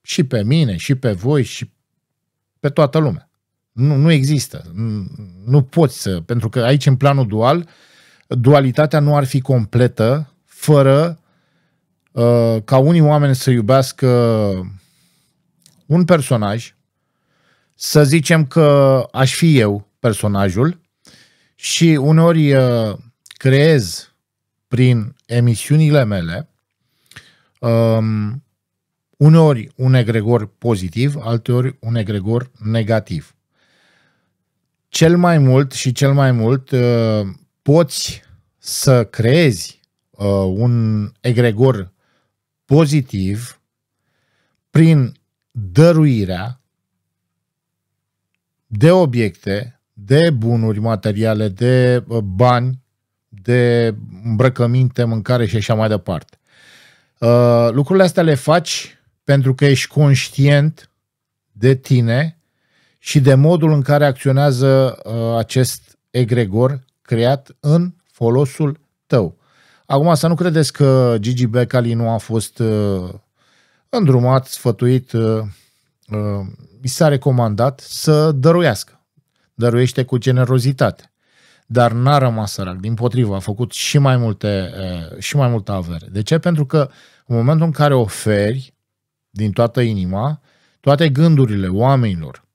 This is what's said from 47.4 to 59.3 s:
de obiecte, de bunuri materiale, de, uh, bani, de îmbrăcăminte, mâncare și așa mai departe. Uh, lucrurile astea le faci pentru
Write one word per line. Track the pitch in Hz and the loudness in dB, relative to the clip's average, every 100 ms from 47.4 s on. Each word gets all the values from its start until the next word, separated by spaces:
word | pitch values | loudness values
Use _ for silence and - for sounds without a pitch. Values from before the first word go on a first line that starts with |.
| _ _ _ _ _ _ _ _ _ _ _ _ _ | _ _ _ _ _ _ _ _ _ _ _ _ _
de | 107 151 | 2 4
obiecte, | 185 160 120 107 - - 101 120 _ _ | 4 2 0 -2 -4 -8 -8 -8 _ _
de | - 101 143 170 | -20 0 2 2
bunuri | 127 113 117 110 104 | 0 -2 -2 -2 -4
materiale, | 113 107 110 104 110 107 107 | -4 -4 -4 -2 -2 -2 -4
de, | 92 120 127 123 123 - | -2 0 2 2 0 -2
uh, | 117 | -6
bani, | 101 92 123 123 127 127 _ _ _ _ _ | -6 2 2 2 -2 -8 _ _ _ _ _
de | 104 98 123 120 120 113 107 104 92 | -12 -2 0 2 0 -2 -4 -16 -12
îmbrăcăminte, | 117 107 127 127 120 127 127 123 | -6 0 0 2 0 2 0 -2
mâncare | 117 113 101 123 | -2 -4 -2 -2
și | 107 | 0
așa | 107 101 | -2 -2
mai | 110 110 | -2 0
departe. | 104 - 82 - _ _ _ _ _ _ _ _ _ | -2 -4 -10 -12 _ _ _ _ _ _ _ _ _
Uh, | 117 120 120 120 117 | 2 4 4 2 2
lucrurile | 120 143 190 | 0 0 2
astea | 180 175 | 2 2
le | 165 | 0
faci | 135 - 170 165 - - _ _ _ | 0 0 -2 -2 -10 -12 _ _ _
pentru | - | -2